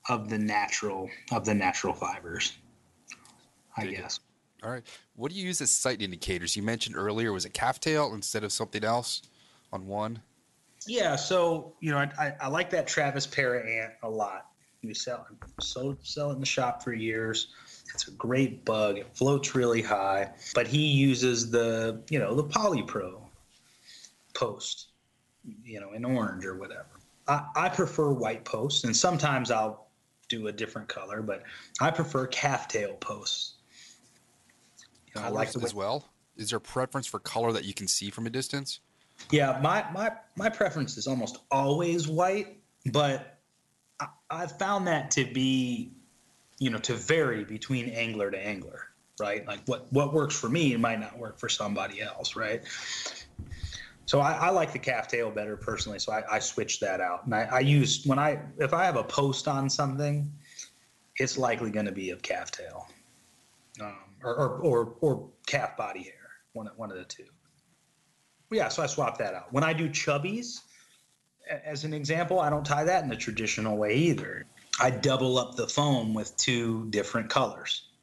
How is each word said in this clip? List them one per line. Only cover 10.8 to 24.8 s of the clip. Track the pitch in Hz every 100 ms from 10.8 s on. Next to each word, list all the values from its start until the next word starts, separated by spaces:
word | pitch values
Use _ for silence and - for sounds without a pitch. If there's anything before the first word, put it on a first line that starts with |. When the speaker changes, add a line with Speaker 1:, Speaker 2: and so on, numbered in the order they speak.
| -
Speaker 1:
Yeah, | 233 175 139
so, | - 185 170 160 - -
you | 160
know, | 143
I, | 143 -
I, | 147 -
I | 135
like | 160 180
that | 175 170
Travis | - 143 139 -
Parra | - 127 123
ant | 110 113 110 -
a | 113
lot. | 110 101 92 - _ _ _
We | 110 107
sell, | - 120 - - - -
so, | - 127 139 139
sell | - 147 147
it | 131
in |
the | 135
shop | - 123 120
for | 127
years. | 113 113 113 113 113 - - - - -
It's | - -
a |
great | - 113 127 131 - -
bug. | 107 104 101
It | - -
floats | 131 143 139
really | 131 120 117
high, | 107 104 98 98 95 - - -
but | 110
he | 147 151
uses | 139 139 123 127 117 117
the, | 117 117 113 113 110 -
you | 151
know, | 101
the | 127 147
Polypro | 220 214 143 - 107 92 - - - _ _ _ _ - - - _ _
post, | - 120 101 - -